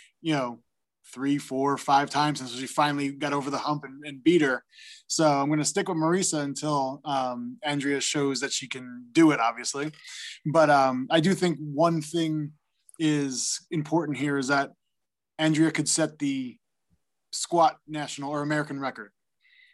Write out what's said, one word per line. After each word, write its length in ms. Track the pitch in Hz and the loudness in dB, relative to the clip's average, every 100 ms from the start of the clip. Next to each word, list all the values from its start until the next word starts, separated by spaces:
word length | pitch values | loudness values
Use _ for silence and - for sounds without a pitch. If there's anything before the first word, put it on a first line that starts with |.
| - _ | -20 _
you 120 | 160 | -2
know, 260 | 147 123 117 _ _ _ _ - | -2 -2 -8 _ _ _ _ -18
three, 240 | 123 139 143 | -6 -2 -2
four, 400 | - 131 139 135 | -2 0 0 0
five 320 | - 139 143 | 4 4 4
times. 300 | 143 151 143 | 0 0 -2
And 100 | 127 | -8
so 80 | 120 | -10
she 80 | 131 | -6
finally 460 | - 147 143 139 | 0 0 0 -4
got 200 | 139 147 | -4 -4
over 160 | 143 139 | -2 -4
the 80 | 139 | -4
hump 280 | 147 147 | -4 -4
and, 200 | 139 139 | -6 -16
and 180 | 147 139 | -14 0
beat 200 | 160 175 | 4 6
her. 220 | 143 127 _ - - - - | 4 0 _ -20 -20 -18 -6
So 180 | - | 2
I'm 240 | 156 139 139 | 4 4 2
gonna 160 | 151 | 0
stick 240 | 143 196 196 | 0 -2 -2
with 80 | 165 | 0
Marisa 460 | 160 185 185 156 | 2 2 0 -2
until, 580 | 143 139 151 143 131 143 | -4 -4 -2 0 -2 -6
um, 540 | 151 135 127 123 120 127 | -4 -2 -2 -4 -8 -8
Andrea 380 | 147 143 139 139 | -4 -2 0 -2
shows 400 | - 151 139 131 | 0 0 0 -2
that 120 | 135 | -4
she 140 | - 127 | -6 -8
can 400 | 131 127 123 120 | -12 -12 -16 -2
do 180 | - 160 | 6 6
it, 80 | 139 | 6
obviously. 540 | 117 117 117 139 151 - - - - - | 0 -2 -6 -4 -6 -8 -18 -16 -16 -8
But, 240 | 151 165 151 | 0 4 6
um, 380 | 143 135 127 131 | 6 4 2 0
I 120 | 165 | 2
do 120 | 165 | 2
think 260 | 185 180 143 | 2 0 -2
one 420 | 151 139 170 165 | -4 0 2 2
thing 500 | 151 170 160 151 147 - _ _ _ - | -2 -4 -2 -2 -6 -10 _ _ _ -2
is 680 | 156 147 139 120 - - - | 0 2 0 -4 -4 -6 -6
important 480 | 170 151 160 151 127 | -6 0 0 0 -4
here 180 | 147 139 | -2 -2
is 120 | 127 | 0
that 240 | 139 139 _ _ _ _ _ _ - | 0 0 _ _ _ _ _ _ -2
Andrea 320 | 156 151 160 | 2 4 2
could 180 | 156 151 | 2 -2
set 300 | - 156 156 | 0 -2 -2
the 400 | 143 135 127 - _ _ _ _ _ _ - | -2 -2 -6 -12 _ _ _ _ _ _ -12
squat 480 | - - 170 160 - - | -8 -2 4 4 2 -10
national 460 | 151 143 - 139 | -8 -8 -8 -6
or 100 | 147 | -4
American 380 | 147 151 147 139 | 0 -2 -2 -6
record, 320 | 135 113 104 _ _ _ _ _ _ | -6 -8 -18 _ _ _ _ _ _